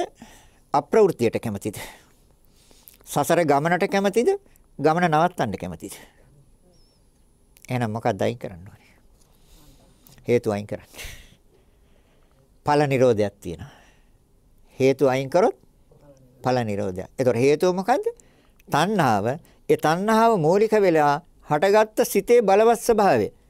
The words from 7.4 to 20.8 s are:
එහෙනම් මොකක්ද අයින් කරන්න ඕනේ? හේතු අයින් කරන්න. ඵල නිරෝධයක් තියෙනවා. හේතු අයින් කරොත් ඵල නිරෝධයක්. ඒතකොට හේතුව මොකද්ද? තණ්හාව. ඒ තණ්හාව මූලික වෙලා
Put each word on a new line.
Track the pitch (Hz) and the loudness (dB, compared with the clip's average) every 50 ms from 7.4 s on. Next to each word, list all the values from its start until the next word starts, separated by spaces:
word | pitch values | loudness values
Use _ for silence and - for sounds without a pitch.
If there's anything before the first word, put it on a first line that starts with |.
| _ _ _ _ _ | _ _ _ _ _
එහෙනම් | - 127 123 120 107 | -8 -6 -6 -4 -4
මොකක්ද | 107 113 - 123 113 123 | -6 -4 -4 -4 -4 -2
අයින් | 113 110 120 120 | -4 -4 -4 -6
කරන්න | - 101 92 82 95 | -12 -16 -16 -16 -20
ඕනේ? | - - - _ _ _ _ _ _ _ _ _ _ _ _ _ _ - - - - - _ _ _ _ _ _ - - - | -20 -20 -20 _ _ _ _ _ _ _ _ _ _ _ _ _ _ -20 -20 -20 -20 -20 _ _ _ _ _ _ -20 -20 -12
හේතු | - - 120 120 - 113 | -4 -2 -2 -2 -2 -2
අයින් | 101 101 107 | -6 -6 -8
කරන්න. | - 104 - - - - - - - - - - - - _ _ _ _ _ _ _ _ _ _ _ _ _ _ _ _ _ _ _ _ _ _ _ _ _ - | -10 -14 -14 -16 -18 -20 -18 -18 -18 -18 -20 -20 -20 -20 _ _ _ _ _ _ _ _ _ _ _ _ _ _ _ _ _ _ _ _ _ _ _ _ _ -4
ඵල | 147 147 147 151 | 0 0 2 2
නිරෝධයක් | 135 139 120 131 123 113 101 104 101 - | 0 2 2 2 2 2 2 0 -4 -4
තියෙනවා. | _ - 87 82 - - - - - _ _ _ _ _ _ _ _ _ _ _ _ _ _ _ _ _ _ _ - | _ -14 -14 -14 -14 -14 -20 -20 -20 _ _ _ _ _ _ _ _ _ _ _ _ _ _ _ _ _ _ _ -2
හේතු | 131 135 135 131 147 131 | 0 0 2 2 0 0
අයින් | 127 135 135 131 | 0 -2 -4 -2
කරොත් | - 175 214 285 - - _ _ _ _ _ _ _ _ _ - - _ _ _ _ _ | 0 2 2 2 0 -4 _ _ _ _ _ _ _ _ _ -20 -20 _ _ _ _ _
ඵල | - 127 127 123 | -4 -2 -2 -2
නිරෝධයක්. | 117 107 101 98 104 98 90 92 90 - | -2 -4 -4 -4 -4 -6 -6 -8 -12 -12
ඒතකොට | _ - 127 127 113 | _ -2 0 0 0
හේතුව | 113 131 143 151 156 190 180 180 | 2 2 2 2 2 2 0 -2
මොකද්ද? | 190 185 - 254 403 415 466 480 _ - _ _ _ _ _ _ _ _ - | -2 -2 -2 -2 -2 -2 -6 -8 _ -18 _ _ _ _ _ _ _ _ -4
තණ්හාව. | - 143 165 202 220 185 151 123 107 98 101 120 139 170 - _ _ _ _ | -2 -2 0 0 0 0 0 2 0 0 0 -4 -6 -6 -10 _ _ _ _
ඒ | - 156 | -2 -2
තණ්හාව | - - 151 165 180 196 220 220 220 226 233 226 | 0 0 0 -2 0 0 0 2 2 2 2 2
මූලික | 185 147 156 185 208 226 208 | 2 2 2 2 2 2 2
වෙලා | 214 214 | 2 2